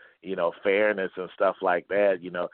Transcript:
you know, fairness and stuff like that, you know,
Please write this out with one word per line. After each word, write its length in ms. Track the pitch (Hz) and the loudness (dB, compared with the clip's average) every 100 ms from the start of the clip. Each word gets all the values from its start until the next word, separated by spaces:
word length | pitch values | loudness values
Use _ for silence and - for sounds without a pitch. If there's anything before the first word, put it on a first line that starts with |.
| - _ | -20 _
you 140 | 90 92 | -8 -2
know, 160 | 85 - | -2 0
fairness 480 | 101 98 107 101 92 - | 0 2 2 0 -4 -6
and 120 | 87 - | -10 -2
stuff 220 | 98 90 | 0 0
like 260 | 92 87 - | 0 -2 -2
that, 300 | 98 101 92 | 0 2 0
you 100 | 87 | -4
know, 160 | 87 90 | -8 -8